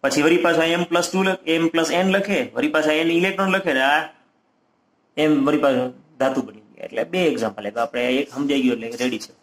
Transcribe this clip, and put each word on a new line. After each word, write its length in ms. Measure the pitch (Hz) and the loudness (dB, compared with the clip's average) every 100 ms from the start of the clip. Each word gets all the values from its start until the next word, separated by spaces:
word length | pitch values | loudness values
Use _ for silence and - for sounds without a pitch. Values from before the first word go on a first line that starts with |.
પછી 180 | 139 131 | 0 2
વળી 200 | 151 170 | 4 4
પાછા 240 | 170 160 165 | 4 2 2
એમ 160 | 170 | 0
plus 220 | 175 170 175 | 0 0 0
two 120 | 190 | 0
લખે, 220 | 190 185 - | 0 -2 -2
એમ 220 | 160 165 | 0 0
plus 220 | 165 160 | 0 0
એન 180 | 170 190 | 0 2
લખે, 280 | 190 202 185 110 | 2 0 -2 -2
વળી 140 | 120 151 | -2 0
પાછા 240 | 156 156 | 0 2
એન 180 | 156 165 | 2 2
ઇલેક્ટ્રોન 400 | 170 185 190 190 | 2 0 0 0
લખે 220 | 190 190 | 0 0
ને 100 | 135 | 2
આ 180 | 135 147 - - _ _ _ _ _ _ _ _ _ - | 2 2 -2 -14 _ _ _ _ _ _ _ _ _ -2
એમ 160 | 156 151 | 2 2
વળી 140 | 135 151 | 2 2
પાછું 300 | 143 127 127 - _ _ | 2 0 -2 -8 _ _
ધાતુ 220 | 135 131 | -2 -2
બની 180 | 123 104 | -6 -12
ગયા. 240 | _ - | _ -18
એટલે 200 | - 113 | -10 -6
બે 160 | 170 180 170 | -4 0 0
example 380 | 131 110 101 101 | 0 -4 -6 -8
આપ્યા. 160 | 110 | -4
આપણે 200 | 117 123 123 127 | -4 -2 -2 -2
એક 120 | 143 | -2
સમજાઈ 300 | 131 143 139 | -6 -2 0
ગયું 220 | 127 113 | 0 0
એટલે 200 | 113 120 | -6 -4
ready 140 | 127 113 | -4 -4
છે. 140 | - - | -10 -20